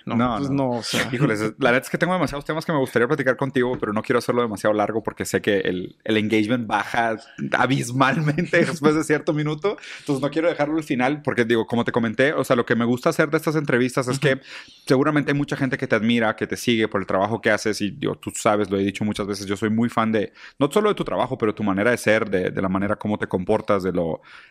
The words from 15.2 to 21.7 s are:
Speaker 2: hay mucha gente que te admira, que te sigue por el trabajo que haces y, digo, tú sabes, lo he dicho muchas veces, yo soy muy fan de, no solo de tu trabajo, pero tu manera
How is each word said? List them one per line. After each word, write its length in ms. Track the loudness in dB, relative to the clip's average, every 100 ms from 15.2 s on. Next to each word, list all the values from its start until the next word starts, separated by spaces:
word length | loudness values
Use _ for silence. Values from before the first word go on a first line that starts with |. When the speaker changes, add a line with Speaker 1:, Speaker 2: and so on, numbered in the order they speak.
| 0
Speaker 2:
hay 40 | 0
mucha 180 | -2 -2
gente 220 | -2 -2
que 80 | 0
te 100 | 2
admira, 400 | 4 2 2 0
que 100 | -4
te 100 | -4
sigue 320 | 0 2 2
por 120 | 0
el 60 | 0
trabajo 340 | 0 0 0
que 100 | 0
haces 300 | 0 0 -2
y, 100 | -4
digo, 260 | -4 -4 -4
tú 140 | -8
sabes, 360 | -2 2 2 2
lo 80 | 0
he 60 |
dicho 200 | 0 0
muchas 220 | -4 -4 -4
veces, 200 | -6 -4
yo 100 | -2
soy 140 | 0
muy 180 | 0 0
fan 240 | 0 0
de, 200 | 0 -2 -8 -14 -2
no 120 | 0
solo 180 | 2 2
de 40 |
tu 100 | 0
trabajo, 320 | -2 -2 -2 -2
pero 160 | -2
tu 80 | 0
manera 280 | 0